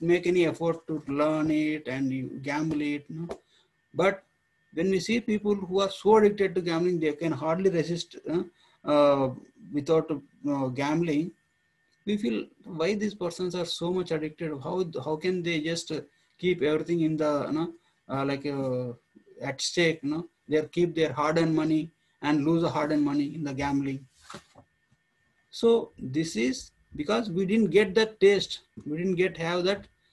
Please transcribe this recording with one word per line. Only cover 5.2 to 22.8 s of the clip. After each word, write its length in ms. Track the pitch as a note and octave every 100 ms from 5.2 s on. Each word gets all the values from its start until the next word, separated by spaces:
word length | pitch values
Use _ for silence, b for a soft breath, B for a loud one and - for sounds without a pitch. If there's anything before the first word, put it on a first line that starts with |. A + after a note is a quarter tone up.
| A3+ G#3+ G#3
who 280 | G3+ F3+ F#3+
are 100 | G3
so 260 | - G3 A3
addicted 380 | G#3 G3+ F#3+ F3+
to 60 |
gambling, 380 | E3+ E3 F3+ F3
they 140 | D#3
can 180 | D3 E3
hardly 380 | C3+ D#3 E3+ F#3+
resist, 460 | E3+ D#3 E3+ - - -
uh, 160 | E3 F#3+ b b b -
uh, 460 | D3 C#3+ C#3 B2+ B2+ - _ -
without, 360 | D3 C#3+ D#3+ D#3
uh, 560 | C#3+ - _ C#3+ C#3 C3
gambling, 640 | B2+ C#3+ D#3+ E3+ D3 F3 - _ _ _ _ _ _ -
we 120 | G#3
feel, 280 | A#3 G#3+ - _
why 320 | - E3 E3+ G#3
these 180 | G#3
persons 420 | - F3 E3 F3+ F3+
are 100 | E3
so 260 | - E3+
much 200 | F#3 F3
addicted? 400 | D#3+ D#3 D#3 D#3+ C#3+
How, 220 | C#3+ F3+ F3 C3+
how 120 | C#3+ D#3
can 280 | F#3 F#3
they 160 | E3+ E3
just, 320 | D#3 E3 -
uh, 100 | D3+ - b b b
keep 240 | F3+ F3
everything 400 | D3 D#3 D#3 E3+
in 160 | D#3 D#3
the, 280 | D3+ C#3+ -
you 60 |
know, 200 | - E4+ - b b -
uh, 160 | C3+ C#3
like, 200 | C#3 D3
uh, 480 | C#3 C3 B2+ B2 A#2+ _ - _ -
at 180 | C3+ C3
stake, 380 | - - E3 D#3+
you 80 | C#3+
know? 160 | D#3 E3+ _ -
They 180 | D3+ D3
keep 280 | E3+ E3+ D#3+
their 160 | D3+
hard-earned 420 | C3 D3+ E3 D#3+
money 360 | D#3 D#3 D#3 D#3+ _ _ _
and 240 | C#3+ D3+ D3
lose 160 | E3
the 80 | E3+
hard-earned 340 | D3+